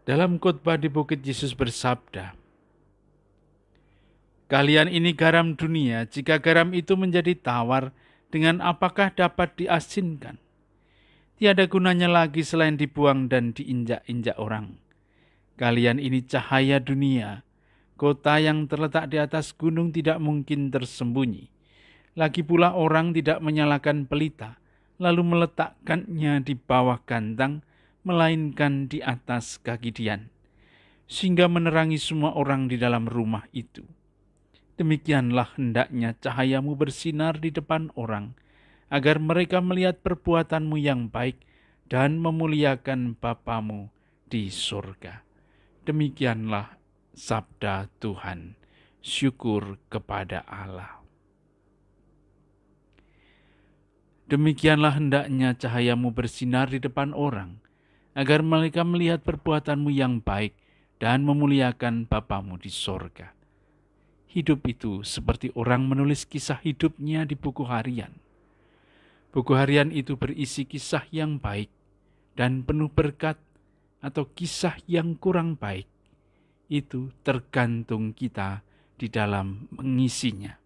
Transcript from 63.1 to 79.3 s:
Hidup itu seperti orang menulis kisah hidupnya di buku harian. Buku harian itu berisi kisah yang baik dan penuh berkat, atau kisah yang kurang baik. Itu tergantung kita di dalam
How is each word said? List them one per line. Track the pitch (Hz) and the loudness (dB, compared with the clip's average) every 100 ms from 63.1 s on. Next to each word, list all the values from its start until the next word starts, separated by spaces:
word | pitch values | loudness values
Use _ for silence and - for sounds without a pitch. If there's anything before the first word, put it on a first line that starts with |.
| - 85 _ _ _ _ _ _ _ _ _ _ | -16 -20 _ _ _ _ _ _ _ _ _ _
Hidup | 180 151 139 127 | -4 0 0 0
itu | 113 113 98 | -4 -6 -6
seperti | 104 - 120 - 127 | -8 -6 -4 -4 -6
orang | - 117 123 | -4 2 2
menulis | 131 135 143 143 | 2 2 2 0
kisah | - 151 - - | -4 -10 -6 -4
hidupnya | 165 139 160 - 147 156 156 | -4 -2 -2 -2 -6 -4 -4
di | 147 | -6
buku | 143 127 127 | -6 -6 -4
harian. | 123 127 123 - - _ _ _ _ _ _ _ _ _ _ _ 143 | -4 -4 -8 -10 -18 _ _ _ _ _ _ _ _ _ _ _ -4
Buku | 123 | 2
harian | 135 135 143 143 | 2 4 4 2
itu | 160 131 131 | -2 -4 -4
berisi | 143 143 135 - | -4 -4 -6 -6
kisah | 135 - - 156 - | -8 -10 -4 -6 -4
yang | 160 156 147 | -6 -4 -4
baik | 104 101 104 _ _ _ _ _ _ | -6 -6 -8 _ _ _ _ _ _
dan | - 123 131 | -2 -2 0
penuh | 127 151 151 | -2 -2 0
berkat, | - 151 143 156 151 _ _ _ _ _ _ | 0 0 -2 -4 -4 _ _ _ _ _ _
atau | 143 143 139 | -8 -6 -8
kisah | - 170 - 175 - - | -8 -10 -4 -4 -4 -2
yang | 170 165 165 | -2 -2 -2
kurang | 190 180 165 156 | 0 0 -2 -4
baik. | 104 95 - _ _ _ _ _ _ _ _ | -6 -8 -12 _ _ _ _ _ _ _ _
Itu | 147 - 127 127 - - | -6 -4 -8 -8 -6 -2
tergantung | 127 - 135 120 117 110 110 110 110 | -2 -2 0 0 -2 -4 -4 -4 -6
kita | 127 - 98 98 _ _ _ - | -8 -6 -6 -8 _ _ _ -10
di | 117 | -6
dalam | 113 104 | -2 -2